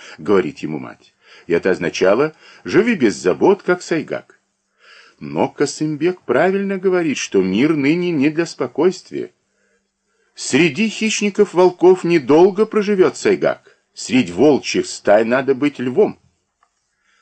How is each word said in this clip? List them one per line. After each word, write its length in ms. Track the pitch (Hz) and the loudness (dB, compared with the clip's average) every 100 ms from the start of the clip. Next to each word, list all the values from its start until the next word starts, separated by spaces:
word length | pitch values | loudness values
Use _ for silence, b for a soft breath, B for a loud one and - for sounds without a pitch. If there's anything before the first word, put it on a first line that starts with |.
| B B | B B
говорит 420 | 78 98 76 69 | 0 0 0 -6
ему 200 | 78 76 | -8 -8
мать. 340 | 60 - _ _ b b b | -12 -18 _ _ b b b
И 40 | |
это 180 | 85 95 | -2 0
означало: 640 | 82 82 - 92 110 156 - b b | -2 -4 0 0 2 -2 -6 b b
«Живи 320 | 90 135 226 202 | -2 0 2 2
без 200 | 113 - | 0 0
забот, 480 | 92 85 143 196 | -2 2 2 2
как 180 | - 180 | -2 -4
Сайгак». 580 | - 165 98 67 - _ _ _ _ b b b b b | -4 -6 -6 -10 -12 _ _ _ _ b b b b b
Но 300 | 71 76 120 | -8 -4 -2
Касымбек 720 | - 143 - 156 147 170 180 | -2 -4 -4 -6 -2 -4 -4
правильно 560 | - 120 180 196 196 190 | -2 0 2 0 -4 -4
говорит, 400 | 190 180 165 113 | -2 0 -2 -4
что 240 | - 98 | -2 0
мир 340 | 92 98 147 156 | 0 2 2 2
ныне 360 | 135 170 180 | 0 0 0
не 180 | 156 143 | 0 0
для 160 | 156 165 | -2 -6
спокойствия. 840 | - 127 - 180 185 - 69 58 _ _ _ _ _ _ _ _ _ _ - | -6 -6 -2 0 -2 -8 -12 -12 _ _ _ _ _ _ _ _ _ _ -14
Среди 520 | - 131 170 139 220 | -2 2 2 0 -4
хищников 640 | - 214 - 208 196 202 | -2 -4 -2 -2 0 0
волков 500 | 160 180 180 180 185 | 2 2 4 4 4
недолго 600 | 170 170 123 151 190 190 214 | 2 0 4 4 4 2 -2
проживёт 520 | 214 202 196 151 - | -2 0 0 0 0
Сайгак. 600 | 110 87 71 - _ _ _ | 0 0 0 -4 _ _ _
Средь 380 | - - 127 90 | -16 -2 0 0
волчьих 540 | 87 147 127 - 92 76 | 2 2 2 0 -4 -4
стай 400 | - - 104 113 | -4 2 2 2
надо 280 | 127 131 | 0 0
быть 260 | 127 143 - | -2 -2 -4
львом. 400 | 123 139 165 - _ _ _ _ _ _ _ _ b b | -4 0 0 -2 _ _ _ _ _ _ _ _ b b